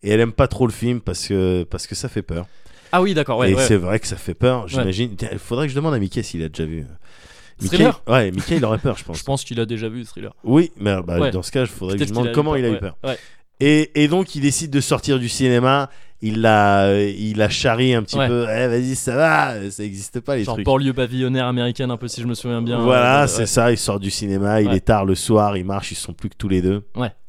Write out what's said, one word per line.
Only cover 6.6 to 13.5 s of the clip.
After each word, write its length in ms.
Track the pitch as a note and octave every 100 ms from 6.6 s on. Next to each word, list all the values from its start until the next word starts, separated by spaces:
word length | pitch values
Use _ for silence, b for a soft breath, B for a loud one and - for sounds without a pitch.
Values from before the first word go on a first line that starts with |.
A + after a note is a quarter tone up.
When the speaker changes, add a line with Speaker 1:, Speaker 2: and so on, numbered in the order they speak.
Speaker 1:
vu. 220 | D#2+ D#2+ C#2 - b b b b b b
Mickey, 160 | - F3+
Speaker 2:
Thriller ? 260 | A3+ - -
Speaker 1:
ouais, 240 | B2 G#2
Mickey, 260 | F#2 - E3
il 60 |
aurait 140 | A#2 A2
peur, 180 | C#3+ G2+
je 60 |
pense. 140 | - D#2+
Speaker 2:
<laughs> 0 |
Je 60 |
pense 180 | - C3+
qu'il 140 | - A#2
a 60 | A2
déjà 220 | A#2 A2
vu 160 | A#2
Thriller. 300 | A2+ - G#2 -
Speaker 1:
Oui, 260 | G2+ C#3 E3+ -
mais, 160 | G2+ G2
bah, 160 | F2 F2
Speaker 2:
Ouais. 120 | C#3
Speaker 1:
dans 120 | F#2+
ce 80 | F2
cas, 120 | C#3
il 40 | B2
faudrait 280 | - F#2
que 40 | G2
Speaker 2:
Peut-être 100 | F#2+
Speaker 1:
je 40 |
demande 120 | A2
Speaker 2:
qu'il 40 | A#2+
a 40 |
eu 20 |
Speaker 1:
comment 160 | A#2+ D3+
Speaker 2:
peur, 80 | D3
Speaker 1:
il 60 |
a 40 | A#2+
eu 40 |
Speaker 2:
ouais, 60 | G#2
Speaker 1:
peur. 180 | F#2+ -
Speaker 2:
ouais. 120 | C3+ B2+ B B _